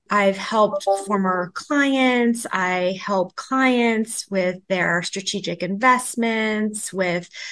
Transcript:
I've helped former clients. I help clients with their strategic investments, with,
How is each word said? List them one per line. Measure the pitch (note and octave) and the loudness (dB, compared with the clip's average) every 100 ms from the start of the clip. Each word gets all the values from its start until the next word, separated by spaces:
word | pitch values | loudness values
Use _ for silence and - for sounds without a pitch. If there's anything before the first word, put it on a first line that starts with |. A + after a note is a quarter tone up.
| - | -2
I've | G#3 G3 F#3+ | 2 2 2
helped | G3 A3 G#3 G3 G3 G3 G3+ | 0 2 2 2 0 -2 0
former | G3+ F#3+ F#3 F3+ | 0 2 0 -2
clients. | - - D4 C#4 C4+ B3+ B3 A#3 A#3 - | -8 -2 2 2 4 4 4 2 0 -2
I | F#3+ F#3 F3+ F3+ F#3 | -2 0 0 0 -2
help | - G3 F3+ - | -2 -2 -2 -6
clients | - C4 C4 B3 A#3 A3 A3+ - - | -4 2 4 4 2 2 -2 -6 -4
with | G3 F3+ F#3 - | -2 0 -2 -2
their | F#3 E3+ E3+ | 0 2 0
strategic | F3 G3 F#3+ G3+ F3 F3 | -2 -6 -6 -6 -6 -4
investments, | F3+ G3 B3+ B3+ B3 - A3+ A3 A3 G#3+ G#3+ G#3+ - | -4 0 2 2 0 -2 -2 0 0 0 -2 -4 -6
with, | F#3 F#3 F3 F3 - - | -2 0 -2 -4 -12 -14